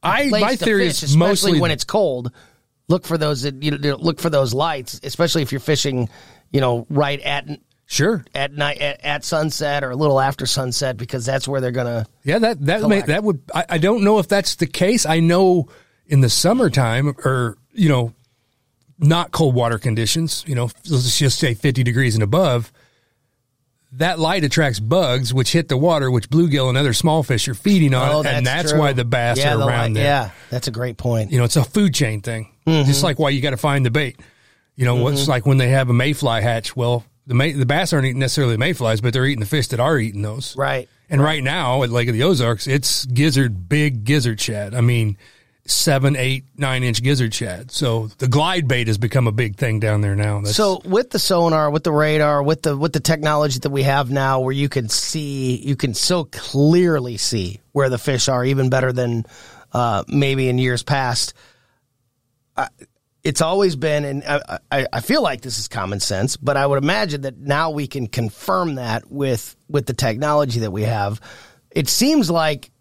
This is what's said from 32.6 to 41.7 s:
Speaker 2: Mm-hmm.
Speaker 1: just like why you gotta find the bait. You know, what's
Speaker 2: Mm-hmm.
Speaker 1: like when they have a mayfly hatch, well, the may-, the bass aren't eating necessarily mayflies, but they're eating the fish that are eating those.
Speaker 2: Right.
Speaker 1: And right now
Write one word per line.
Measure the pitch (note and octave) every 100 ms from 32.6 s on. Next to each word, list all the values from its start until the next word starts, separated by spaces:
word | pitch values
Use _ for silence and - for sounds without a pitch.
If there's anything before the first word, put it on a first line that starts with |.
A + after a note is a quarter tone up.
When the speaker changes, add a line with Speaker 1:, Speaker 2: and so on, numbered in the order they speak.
| -
Speaker 2:
Mm-hmm. | D#3+ C#3
Speaker 1:
just | C#3
like | D3 C3+
why | D3+
you | C#3
gotta | C#3+ B2+
find | D3+ C#3 B2+
the |
bait. | B2 C#3 - - _ _ _ _ -
You | B2
know, | B2
what's | A#2+ C#3
Speaker 2:
Mm-hmm. | C#3
Speaker 1:
like | B2+ C#3
when | C3+
they | B2
have | C3+ C3
a |
mayfly | A#2+ C3 D3 C#3 A2+
hatch, | A2+ A2+ A2 -
well, | A#2+ A#2+ - _ -
the | A#2+
may-, | C#3+
the | C#3+ B2+
bass | D3+ F#3
aren't | D#3+ C3+
eating | B2+
necessarily | C3+ - C3 A2+
mayflies, | C#3 F3+ A#2 A2
but | A#2
they're | A#2+ C3
eating | C3+
the | G#2
fish | D#3 B2
that | A#2
are | B2+ D#3
eating | A2 G2+
those. | G#2 A2 C3+ C3
Speaker 2:
Right. | C#3 C3+ B2 _ _
Speaker 1:
And | C3+
right | D3 D#3
now | C3 E3 C#3